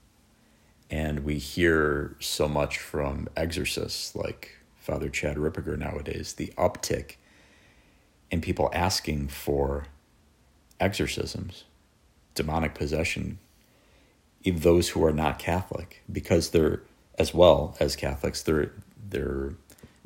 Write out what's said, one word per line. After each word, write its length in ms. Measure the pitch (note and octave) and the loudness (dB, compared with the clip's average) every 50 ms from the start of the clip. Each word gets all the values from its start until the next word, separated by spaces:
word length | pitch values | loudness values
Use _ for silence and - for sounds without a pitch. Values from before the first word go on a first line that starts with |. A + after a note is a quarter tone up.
| _ _ _ _ _ _ _ _ _ _ _ _ _ _ _ _ _ - | _ _ _ _ _ _ _ _ _ _ _ _ _ _ _ _ _ -6
And 360 | D#2+ D2+ D2+ D#2 D2+ D2 C#2+ | -4 -2 -2 -2 -2 -2 -2
we 120 | D2 D2+ | -2 -4
hear 800 | D2 - - - F2 F2 E2+ D#2+ D#2+ D2+ D2+ C#2+ C#2+ D2 D2 - - | -4 -4 -4 0 2 4 4 6 6 4 4 2 0 -2 -6 -8 -8
so 280 | - - - - D#2 | -6 -6 -2 0 0
much 300 | D2 D2 D2 C#2+ C#2+ - | 0 2 0 0 0 -2
from 500 | - - - - D#2 C#2+ C#2+ C#2 - - - - | -6 -8 -6 -4 -2 -2 -2 -2 -4 -8 -6 -4
exorcists 800 | D#2+ D#2+ E2+ E2 E2+ C#2+ - - - - - - - - - - | -4 -4 -2 -2 -4 -4 -4 -4 -4 -4 -6 -6 -6 -8 -8 -6
like 420 | - - - - - - - - - _ _ _ | -6 -6 -6 -8 -10 -16 -20 -20 -20 _ _ _
Father 320 | _ - - D2+ C#2+ D2 C#2 | _ -6 -6 -4 -4 -4 -4
Chad 280 | - - - D2+ D2 | -4 -2 -2 -2 -2
Ripperger 400 | D2 D2+ D#2 D#2+ D#2+ D2 D#2 D2 | 0 -2 -2 -2 -2 -6 -4 -4
nowadays, 560 | C#2+ D2 D2+ D2+ D2 D2 D#2+ D#2+ E2 D#2+ - - | -4 -4 -6 -6 -6 -6 -6 -8 -8 -8 -10 -8
the 200 | - D#2 D2 - | -8 -8 -6 -2
uptick 580 | - F2+ - - - - - - - - - - _ _ _ _ - - _ _ _ _ _ _ _ _ _ _ _ _ _ _ _ _ - | 2 2 2 2 0 -4 -4 -4 -4 -4 -10 -16 _ _ _ _ -20 -20 _ _ _ _ _ _ _ _ _ _ _ _ _ _ _ _ -4
in 120 | F2+ E2+ | -4 -2
people 280 | D#2 - E2+ - D2 - - | 0 0 0 2 2 2 2
asking 560 | F2 F2 F#2 - - - E2 D2+ C#2+ C#2+ C#2 | 2 2 2 2 0 -2 -2 -2 -2 -2 -4
for 560 | - - - - C#2+ C#2 C#2 C2+ C#2 C#2+ D2 - - - _ _ _ _ _ _ _ _ _ _ _ _ _ _ _ - | -6 -8 -4 0 0 2 2 0 -2 -4 -6 -10 -18 -20 _ _ _ _ _ _ _ _ _ _ _ _ _ _ _ 0
exorcisms, 840 | F2+ G2 - - D2+ - - - - - - - F#2 F2+ - - - _ _ _ _ _ _ _ _ _ _ _ _ _ - | 0 0 0 0 -2 -2 -2 -4 -6 -6 -6 -8 -10 -10 -12 -16 -20 _ _ _ _ _ _ _ _ _ _ _ _ _ -6
demonic 380 | - D2+ D2+ D#2 E2 D#2+ D2+ - | -4 -2 0 0 0 -2 -2 -4
possession, 680 | - D2 C#2+ D2 D#2 E2 - - - D2+ - E2 - - _ _ _ _ _ _ _ _ _ _ _ _ _ _ _ _ _ _ _ - | -4 -4 -2 0 0 0 -2 -2 -4 -6 -8 -8 -12 -16 _ _ _ _ _ _ _ _ _ _ _ _ _ _ _ _ _ _ _ 0
even 160 | F#2+ F2 D#2+ | 0 0 4
those 300 | D2+ E2+ E2+ F2 F2 - | 6 6 6 6 4 2
who 140 | - F#2 E2+ | 2 2 2
are 80 | D#2 D2+ | 4 4
not 260 | D2+ D#2 D2 - - | 2 0 0 -2 -2
Catholic, 640 | - - E2 F#2 F#2+ - - - F2 - - - - - | -2 -2 -2 -2 -2 -4 -8 -10 -10 -12 -16 -20 -14 -8
because 380 | - F#2+ - - F#2 E2 D#2 - | -8 -6 0 2 2 2 2 4
they're, 320 | - E2+ D#2 D#2 E2 - - - _ _ _ _ - | 4 4 4 4 2 0 -6 -12 _ _ _ _ -2
as 160 | - E2 - - | 0 0 2 6
well 440 | E2 F2+ F2 D2+ C#2+ D2+ - - - | 8 10 10 10 8 4 -2 0 0
as 160 | D#2 C#2+ - | 0 0 0
Catholics, 480 | - - C#2 C#2+ - - D2+ - - - | -2 -4 -4 -4 -2 -4 -4 -4 -2 0
they're, 300 | F2 D#2+ D2 C#2 - - - - - - - G2 G2+ | 2 2 2 2 -2 -6 -16 -20 -20 -20 -18 -12 -6
they're 440 | - C2+ C2+ C2 C2+ C2+ C2+ C#2 - - - - - - - - _ _ - | -6 -4 -4 -2 -4 -4 -4 -6 -8 -12 -16 -20 -20 -20 -20 -20 _ _ -6